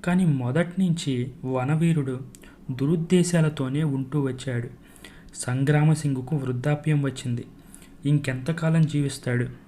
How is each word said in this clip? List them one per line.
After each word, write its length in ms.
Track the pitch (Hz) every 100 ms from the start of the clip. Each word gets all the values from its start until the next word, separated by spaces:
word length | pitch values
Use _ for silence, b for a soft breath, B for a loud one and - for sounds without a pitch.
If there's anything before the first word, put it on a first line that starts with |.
| -
కానీ 200 | 185 175
మొదటి 560 | 135 120 143 175 190
నుంచి 500 | 185 165 143 127 123 - 127
వనవీరుడు 720 | 127 127 160 170 160 135 127 - - B B -
దురుద్దేశాలతోనే 1120 | 123 139 175 165 185 175 175 156 151 131 143
ఉంటూ 380 | 156 135 127 151
వచ్చాడు. 460 | 135 127 - 120 123 - B B B B B -
సంగ్రామసింగుకు 1000 | - 127 139 147 151 156 143 131 123 156
వృద్ధాప్యం 640 | 127 123 143 147 156 147
వచ్చింది. 420 | 139 127 127 120 - - B B B B 143
ఇంకెంతకాలం 800 | 147 147 127 131 165 160 160 151
జీవిస్తాడు? 600 | 147 139 - - 123 120 -